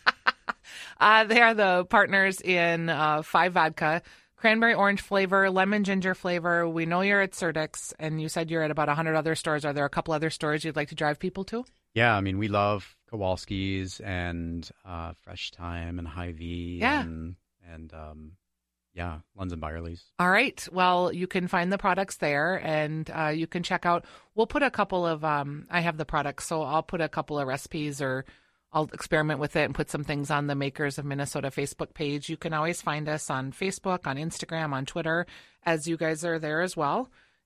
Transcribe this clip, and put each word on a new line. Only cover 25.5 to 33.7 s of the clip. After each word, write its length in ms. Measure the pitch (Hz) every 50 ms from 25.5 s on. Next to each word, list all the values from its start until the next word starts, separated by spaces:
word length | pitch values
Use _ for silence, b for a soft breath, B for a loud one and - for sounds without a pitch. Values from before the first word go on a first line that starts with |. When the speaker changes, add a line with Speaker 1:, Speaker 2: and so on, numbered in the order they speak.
| 143 151 - -
Speaker 1:
I 100 | 170 175
have 160 | 165 170 156
the 80 | 156 156
products, 420 | - - 147 139 - - - -
so 160 | - 170 156
I'll 200 | 151 131 151 160
put 180 | 160 - 196 170
a 80 | 160 151
couple 300 | - 165 143 - 151 147
of 80 | 139 131
recipes, 540 | 131 139 - - - 160 151 147 139 139
or 220 | 139 131 131 131 131 b b b b b b b b b
I'll 140 | - 160 156 -
experiment 480 | - - - - 170 156 156 151 151 135
with 160 | 147 143 -
it 80 | 160 147
and 100 | - 139
put 140 | - 147 -
some 160 | - 151 147
things 260 | - 147 143 143 139
on 160 | 151 143 147
the 80 | 143 139
Makers 440 | 139 139 139 139 - 151 143 135 -
of 80 | 143
Minnesota 440 | 143 139 139 143 135 - 147 135 135
Facebook 440 | - - 143 - - - 160 - _
page. 340 | - 156 143 143 147 - -
You 80 | 160
can 160 | - - 165
always 300 | 160 151 156 170 175 -
find 260 | - 170 147 151 151 151
us 220 | 151 156 - -
on 200 | 143 131 131 135
Facebook, 560 | - - 190 190